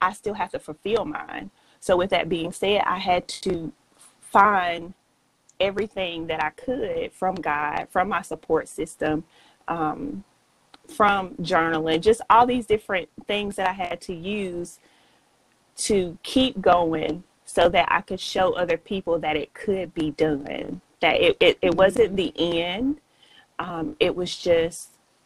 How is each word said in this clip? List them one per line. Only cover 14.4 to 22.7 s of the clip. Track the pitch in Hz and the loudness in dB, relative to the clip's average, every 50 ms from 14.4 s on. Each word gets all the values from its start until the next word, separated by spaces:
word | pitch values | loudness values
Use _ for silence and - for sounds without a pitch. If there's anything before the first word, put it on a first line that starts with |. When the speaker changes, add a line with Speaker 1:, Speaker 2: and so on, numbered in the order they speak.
| 196 185 175 175 175 - - - _ _ _ _ _ _ _ _ _ _ _ _ _ _ _ _ _ _ _ | -4 -6 -6 -8 -10 -10 -12 -20 _ _ _ _ _ _ _ _ _ _ _ _ _ _ _ _ _ _ _
Speaker 1:
to | - - - 214 196 180 170 160 - - | -6 -2 0 2 2 0 -2 -6 -12 -8
keep | - - 262 262 254 - 190 | -2 0 2 2 2 0 0
going | 190 196 180 175 170 165 160 156 160 160 156 180 - _ _ _ _ | 4 4 4 4 4 0 0 -2 -2 -4 -4 -6 -10 _ _ _ _
so | - - - 170 180 | -4 2 4 4 4
that | 175 175 160 - | 4 4 2 2
I | - 170 | 2 0
could | - - 190 185 | -2 -4 -8 -8
show | - - - 196 190 180 - | -8 -4 0 0 2 2 2
other | 175 180 170 165 | 0 0 0 -2
people | 165 - - 208 190 - 175 165 165 | -2 -2 -4 -6 -4 -2 -2 -2 -2
that | 160 151 151 | 0 -2 -2
it | 147 - - - | -2 -4 -6 -12
could | - - 214 196 190 180 165 - | -10 -4 -4 -2 -2 -4 -6 -6
be | 175 156 151 | -4 -4 -4
done, | 143 - 160 156 147 139 147 - - - - - 180 180 - _ _ - | 0 0 0 0 0 -2 -4 -6 -8 -8 -8 -8 -10 -12 -14 _ _ -2
that | - 165 - - | 0 2 2 4
it, | 180 165 - - | 4 4 4 4
it, | 180 170 - - | 4 4 4 4
it | - 180 165 | 2 2 4
Speaker 2:
Mm-hmm. | |
Speaker 1:
wasn't | 180 190 196 196 - 220 185 196 | 6 4 4 6 4 2 2 2
the | 196 175 - - | -2 -2 -2 -2
end. | - 165 170 170 165 170 175 | -2 -2 0 0 -2 -2 -2